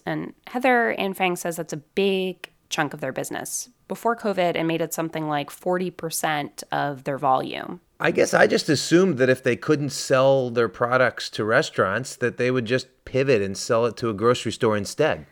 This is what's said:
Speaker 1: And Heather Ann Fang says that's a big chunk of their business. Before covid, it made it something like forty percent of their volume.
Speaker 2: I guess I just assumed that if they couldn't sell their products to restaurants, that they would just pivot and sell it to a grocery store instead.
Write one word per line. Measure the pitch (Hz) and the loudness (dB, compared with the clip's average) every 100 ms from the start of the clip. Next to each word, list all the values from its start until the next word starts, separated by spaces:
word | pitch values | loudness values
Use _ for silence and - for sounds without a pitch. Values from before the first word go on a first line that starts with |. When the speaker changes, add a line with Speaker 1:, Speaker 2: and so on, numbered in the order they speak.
| - | -8
Speaker 1:
And | 156 165 - - | -6 -8 -12 -10
Heather | 247 262 247 226 | -2 2 4 2
Ann | - 196 | 0 -4
Fang | 190 185 175 | -2 -2 -2
says | 175 170 | -4 -6
that's | 160 | -8
a | 160 | -10
big | - - 196 190 185 - - _ - | -6 -2 0 0 -2 -6 -14 _ -8
chunk | - 143 | -4 -4
of | 151 | -4
their | 135 | -6
business. | 139 131 - - - - _ - | -6 -6 -8 -8 -8 -10 _ -12
Before | - 226 233 | -4 -2 -2
covid, | 220 185 175 165 | -2 0 0 0
it | 165 | 0
made | 165 | 0
it | 160 | -2
something | - 165 160 151 | -4 -4 -4 -2
like | 147 143 | -2 -4
forty | - 180 180 180 | -8 -2 -2 -2
percent | - 165 - 160 151 147 - - | -6 -8 -4 -2 -2 -4 -10 -6
of | 147 143 135 143 | -2 -2 -4 -6
their | 135 | -2
volume. | 139 131 - 67 - 175 _ - | 2 2 0 -8 -10 -14 _ -4
Speaker 2:
I | 160 | 0
guess | - - | 2 4
I | - 208 | 4 4
just | 226 - | 2 2
assumed | 139 - 165 190 123 | 0 4 4 4 4
that | 127 | 2
if | 127 | 2
they | 127 117 | 2 -2
couldn't | - 151 143 | 0 0 -2
sell | - - 131 135 135 123 | -4 0 4 6 4 2
their | 120 113 | 0 0
products | - 120 127 120 - - | 0 2 4 2 0 -8
to | - | -2
restaurants, | 107 127 156 - 98 107 131 - | 2 2 2 0 2 0 -4 -4
that | 120 - | -4 0
they | 123 | 0
would | 127 110 | 0 0
just | 127 - _ - | -2 -4 _ -4
pivot | 131 135 113 | 0 2 2
and | 98 98 | 2 -4
sell | - 117 120 | 0 2 0
it | 104 | 0
to | 117 | -4
a | |
grocery | 98 117 127 117 | 0 2 2 0
store | - 113 104 | 0 0 0
instead. | 98 - 151 82 - | -2 0 0 0 -8